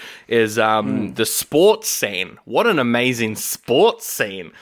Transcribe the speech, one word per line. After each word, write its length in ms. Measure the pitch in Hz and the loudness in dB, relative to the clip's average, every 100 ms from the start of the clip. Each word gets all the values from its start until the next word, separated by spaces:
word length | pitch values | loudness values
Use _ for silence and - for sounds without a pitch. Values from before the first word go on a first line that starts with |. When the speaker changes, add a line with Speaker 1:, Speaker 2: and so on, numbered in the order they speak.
| - - - | -20 -16 -2
Speaker 1:
is, 300 | 117 110 110 | 2 2 2
um, 520 | 110 110 107 107 104 | 2 2 0 -4 -4
Speaker 2:
Mm. 40 | - | -4
Speaker 1:
the 120 | 110 | -4
sports 600 | - - 147 196 214 - | -4 -2 4 4 4 -2
scene. 500 | - 104 92 90 - - | -4 -4 -4 -8 -10 -4
What 200 | 127 226 | 0 2
an 140 | 170 | 2
amazing 560 | 120 120 123 117 110 104 | 2 2 0 0 -4 -4
sports 720 | - - - 123 220 - - | -8 -8 0 4 4 2 -8
scene, 440 | - 110 95 85 - | -6 -6 -6 -14 -18